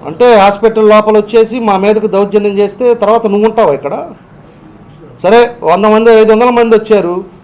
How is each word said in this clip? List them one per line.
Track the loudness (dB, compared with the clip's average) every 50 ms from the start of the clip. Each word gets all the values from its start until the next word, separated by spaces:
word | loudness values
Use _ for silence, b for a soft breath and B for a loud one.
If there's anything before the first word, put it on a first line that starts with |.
| -14
అంటే | -16 -4 0 2 2 4
హాస్పిటల్ | 4 4 2 0 0 -2 -2 0 2 2 2
లోపల | 2 2 2 2 0
వచ్చేసి | 0 -2 0 0 0 0 0 -2 -6
మా | -4 -2 -2
మీదకు | 0 0 0 0 0 -2
దౌర్జన్యం | -2 -2 -2 -2 0 -2 -2 -2 -2 -2 -2
చేస్తే | -4 -4 -4 -4 -2 -2 0
తర్వాత | 0 0 0 0 0 0
నువ్వు | -2 -2 0 -2
ఉంటావా | -2 0 0 0 0
ఇక్కడ? | -2 -4 -6 -10 -10 -10 -12 -14 -18 -20 -20 -20 -20 -20 -20 -20 -20 -20 -20 -20 -20 -20 -20 -20 -20 -20 -20 -20 -20 -6
సరే, | -2 2 2 2 2 0 -4 -6
వంద | -2 -2 0 0 2
మంది, | 0 0 2 2 4
ఐదు | 4 4 4 2
వందల | 2 2 2 0
మంది | 0 0 2 2 2
వచ్చారు | 0 2 0 -2 0 0 -2 -6 -8 -10 -12 -20 -20